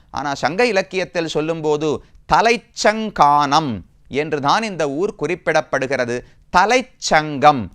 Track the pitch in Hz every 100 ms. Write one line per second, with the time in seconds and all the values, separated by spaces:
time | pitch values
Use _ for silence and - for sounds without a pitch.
0 | _ 123 143 135 123 202 247 208 - 185
1 | 175 180 160 151 156 165 151 147 156 120
2 | - - - 156 220 240 - - 220 220
3 | 214 - 147 147 143 151 147 101 - _
4 | - 127 156 147 143 190 220 170 147 143
5 | 214 - 151 175 170 156 - 135 135 131
6 | 120 120 - _ _ 180 202 254 - _
7 | - 160 151 139 147 135 90